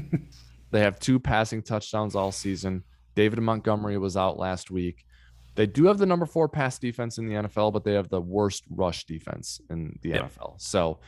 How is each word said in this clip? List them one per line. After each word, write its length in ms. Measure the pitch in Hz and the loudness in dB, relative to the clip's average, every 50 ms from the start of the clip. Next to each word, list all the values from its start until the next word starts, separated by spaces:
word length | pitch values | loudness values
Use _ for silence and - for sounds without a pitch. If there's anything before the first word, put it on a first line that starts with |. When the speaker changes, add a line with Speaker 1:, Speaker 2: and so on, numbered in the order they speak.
| - - - 151 - - - - - - - - - - | -2 0 -2 -4 -6 -8 -20 -20 -20 -20 -20 -20 -8 -2
Speaker 1:
They 100 | - 107 | 2 4
have 180 | 104 101 95 - | 4 4 2 0
two 220 | - - 131 131 | 2 2 2 2
passing 420 | 127 - 120 107 113 113 - 110 107 | 2 2 2 2 2 0 -2 -6 -4
touchdowns 540 | - 117 107 - - - 107 107 104 95 | -4 -4 -4 -4 -4 -4 -4 -2 -2 -2
all 160 | 101 95 98 95 | -2 -2 -2 -2
season. 500 | - - 101 95 87 95 95 92 92 - _ _ _ _ _ _ | -4 -4 -4 -4 -4 -4 -4 -4 -4 -6 _ _ _ _ _ _
David 240 | - 104 107 107 117 | 4 4 4 4 2
Montgomery 560 | 113 113 113 110 104 113 107 104 104 104 101 | 0 0 0 0 0 0 0 0 0 -2 -2
was 200 | 101 95 98 90 | -2 -2 -2 0
out 220 | 98 92 95 80 - | 0 0 0 0 -2
last 320 | 87 92 92 92 - - 95 | -2 -4 -4 -6 -6 -6 -4
week. 320 | 92 87 87 87 - _ _ - - - - - - - - - | -4 -2 -4 -4 -8 _ _ -20 -20 -20 -20 -20 -20 -20 -6 0
They 120 | - 110 104 | 2 2 2
do 160 | 104 135 156 | 4 6 6
have 140 | 185 208 202 | 6 6 6
the 80 | 202 | 4
number 200 | 190 180 175 170 | 4 4 2 0
four 220 | 156 - 165 160 151 | 0 2 2 2 2
pass 320 | - 156 139 131 127 - | 2 0 -2 -2 -2 -4
defense 380 | - 123 117 - 120 117 - - | -6 -6 -4 -4 -6 -6 -6 -6
in 100 | 113 113 | -6 -4
the 80 | 107 | -2
N 80 | 104 104 | -2 -4
F 120 | 104 - | -2 0
L, 140 | 107 104 107 | 2 2 2
but 140 | 104 107 - | 2 2 0
they 80 | 107 101 | 2 2
have 140 | 101 98 85 | 2 0 0
the 120 | - 92 | -2 -4
worst 440 | 87 87 92 101 104 101 98 - - - | -4 -2 0 2 2 2 0 -4 -8 -8
rush 360 | - 90 95 90 82 - - | -4 0 0 0 0 -4 -8
defense 540 | - 82 82 - - - - - - - - - - | -10 -12 -10 -10 -10 -10 -10 -10 -12 -14 -14 -12 -10
in 260 | 80 82 80 78 - - - | -8 -8 -8 -8 -10 -8 -6
the 60 | 82 | -4
Speaker 2:
Yep. 80 | - - | -4 -4
Speaker 1:
N 60 | - | -4
F 140 | - - - | -6 -10 -14
L. 160 | - - - - | -16 -16 -14 -14
So 400 | - - - 98 85 82 80 - - | -8 -2 0 0 0 0 -2 -6 -10